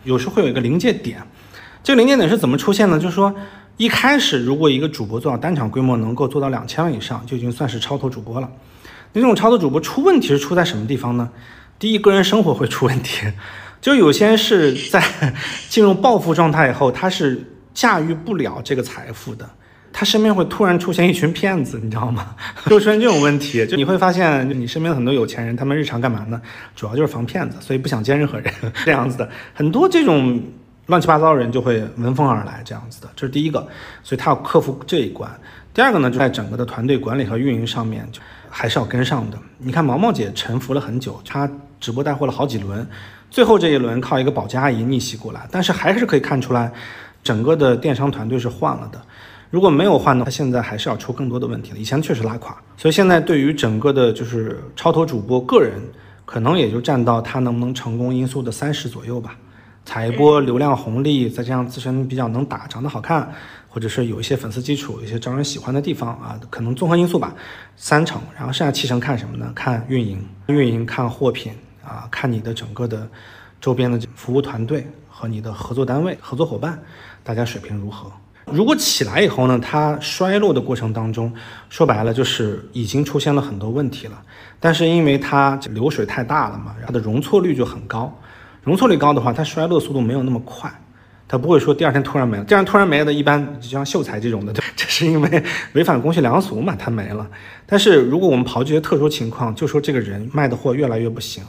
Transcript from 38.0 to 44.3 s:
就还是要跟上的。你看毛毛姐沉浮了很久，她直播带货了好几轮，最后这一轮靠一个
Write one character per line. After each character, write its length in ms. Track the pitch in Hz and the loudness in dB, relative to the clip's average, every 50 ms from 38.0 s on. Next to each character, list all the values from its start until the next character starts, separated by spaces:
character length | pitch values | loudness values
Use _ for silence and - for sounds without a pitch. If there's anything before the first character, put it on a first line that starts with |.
| 113 113 | -10 -12
就 100 | 113 - - - - - - - | -16 -18 -20 -20 -20 -20 -20 -14
还 180 | - - - 113 | -8 -6 -4 -2
是 120 | - 143 | 0 -2
要 40 | 113 | -2
跟 200 | 110 - 123 127 | 0 -2 -2 0
上 260 | 123 151 123 110 107 | 0 -2 -4 -4 -6
的。 80 | 107 - - - - - | -8 -12 -16 -20 -18 -10
你 120 | 127 131 | -8 -4
看 140 | 127 165 160 | -2 0 0
毛 120 | 127 120 | 0 2
毛 140 | 151 214 233 | 2 2 2
姐 220 | 185 131 107 95 - | 2 0 -4 -4 -6
沉 240 | - - - 117 127 | -8 -6 -4 -4 -4
浮 160 | 127 - 131 | -4 -2 -4
了 60 | 143 | -4
很 180 | - - 113 127 | -4 -4 -6 -6
久， 220 | - 101 - - - | -6 -8 -10 -12 -12
她 240 | - - 139 143 143 143 - - - - _ | -8 -4 -4 -4 -4 -6 -10 -16 -20 -18 _
直 140 | - 123 | -10 -6
播 100 | 113 135 | -6 -4
带 100 | 143 151 | -2 -2
货 140 | 143 135 147 | -2 -2 -2
了 60 | 127 | -2
好 120 | 127 - 139 | -2 -2 -2
几 140 | 135 120 107 | -2 -4 -6
轮， 260 | 98 98 98 107 131 - - - - - - - - _ | -6 -6 -8 -8 -10 -10 -14 -18 -20 -20 -20 -20 -20 _
最 140 | - 269 233 | 2 4 6
后 120 | - 220 | 6 6
这 120 | 190 170 160 | 6 6 4
一 100 | 147 135 | 4 2
轮 220 | 123 113 117 127 | 2 0 -2 -4
靠 180 | 127 - 151 131 | -2 0 0 0
一 60 | 127 | 0
个 60 | 143 | 0